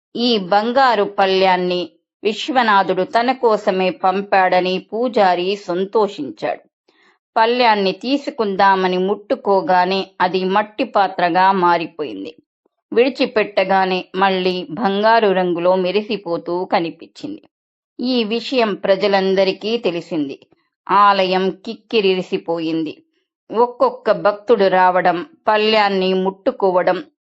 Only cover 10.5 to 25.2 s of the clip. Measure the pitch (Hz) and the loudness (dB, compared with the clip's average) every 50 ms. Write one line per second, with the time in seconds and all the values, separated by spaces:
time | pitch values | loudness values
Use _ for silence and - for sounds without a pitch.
10.5 | 190 208 214 214 - - 269 - - 208 196 185 - - 175 175 165 185 185 190 | 0 0 -2 -2 -4 -6 -6 -2 0 0 0 0 0 -2 -2 0 2 2 2 2
11.5 | 196 190 175 175 175 170 165 160 - - 151 127 104 95 98 95 - _ _ _ | 2 2 2 2 2 2 0 -6 -10 -10 -10 -10 -8 -12 -12 -14 -16 _ _ _
12.5 | _ _ _ _ _ _ _ - - 214 247 269 254 - 269 240 - 220 202 202 | _ _ _ _ _ _ _ -4 0 2 2 2 2 -2 -4 -2 0 -2 -2 -2
13.5 | - 208 190 185 196 190 190 185 190 185 170 _ - 190 196 196 190 185 185 185 | -2 -2 -2 0 0 0 0 0 -2 -4 -6 _ -4 -2 0 0 0 0 -2 -2
14.5 | 185 180 175 - 160 - 240 196 196 202 208 226 226 233 220 202 185 185 185 180 | -4 -4 -8 -8 -8 -4 -4 -2 -2 0 2 2 2 4 2 2 2 2 0 -2
15.5 | 175 170 170 180 185 190 185 180 180 208 208 214 220 196 - 180 170 165 170 175 | -2 0 0 0 2 2 0 0 -2 -2 -4 -4 -8 -8 -6 -6 -6 -6 -6 -6
16.5 | 175 180 185 185 - 196 170 165 160 165 - - _ - - - 98 - _ _ | -6 -6 -6 -2 -2 -2 -2 -4 -8 -12 -20 -20 _ -18 -14 -14 -14 -16 _ _
17.5 | _ _ _ _ _ _ _ _ _ - 247 254 254 240 226 202 226 233 226 - | _ _ _ _ _ _ _ _ _ -8 -6 -4 -2 -2 -2 -2 -4 -6 -6 -4
18.5 | 285 247 226 214 190 - - 190 196 185 208 202 196 196 190 190 190 190 190 190 | -2 0 0 0 -2 -4 0 0 0 2 2 0 0 2 0 0 0 0 0 0
19.5 | 190 190 - 208 226 233 226 196 170 170 156 - 180 156 147 139 135 - _ _ | -2 -4 -6 -4 -4 -2 -4 -4 -4 -4 -8 -8 -6 -6 -6 -6 -8 -14 _ _
20.5 | _ _ _ _ _ _ _ - 180 196 202 202 202 196 190 185 190 185 190 190 | _ _ _ _ _ _ _ 0 4 4 6 6 4 4 2 2 2 0 0 0
21.5 | 180 190 - 233 220 - _ - - 226 196 190 185 185 180 - 196 180 - - | -2 -4 -10 -14 -14 -14 _ -4 -2 0 2 2 2 0 -2 -4 -6 -6 -4 -4
22.5 | 170 170 160 160 160 165 160 151 - _ _ _ _ _ _ _ _ _ _ - | -6 -4 -4 -4 -4 -4 -4 -6 -8 _ _ _ _ _ _ _ _ _ _ -8
23.5 | - 214 240 240 240 - 277 240 233 - - 226 196 175 165 202 202 - - - | 0 0 0 0 0 0 -2 -2 -2 -2 -2 -2 -2 2 2 -2 -2 -2 0 0
24.5 | 240 208 196 190 175 185 185 185 180 185 175 185 170 175 | 2 4 4 2 4 4 4 4 4 2 2 2 0 0